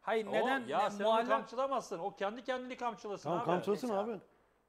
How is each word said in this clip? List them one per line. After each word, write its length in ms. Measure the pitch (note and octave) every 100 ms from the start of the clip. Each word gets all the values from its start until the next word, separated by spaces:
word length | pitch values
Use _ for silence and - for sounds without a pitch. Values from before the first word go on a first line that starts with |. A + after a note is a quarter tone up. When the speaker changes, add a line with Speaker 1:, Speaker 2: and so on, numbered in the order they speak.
Speaker 1:
Hayır, 260 | - A3 G#3
Speaker 2:
O, 60 |
Speaker 1:
neden? 340 | G#3+ A#3 C4+ A#3
Speaker 2:
ya 160 | D3+
Speaker 1:
Ne, 80 | G3+
Speaker 2:
sen 140 | G3+
onu 60 | G#3
Speaker 1:
muhalif- 140 | A3 A#3+
Speaker 2:
kamçılamazsın. 680 | A3+ G#3+ A#3 C4+ B3+ - F3+
O 180 | F#3+ F#3+
kendi 260 | G3 A#3
kendini 320 | B3 B3+ B3+ B3+
kamçılasın 480 | B3 G#3 G#3+ G3
Speaker 3:
Tamam, 140 | - E3+
Speaker 2:
abi. 80 | -
Speaker 3:
kamçılasın 440 | F3+ - G#3 B3
Speaker 1:
Mesela. 140 | G3
Speaker 3:
abi. 160 | G#3+ G3+ - _ _ _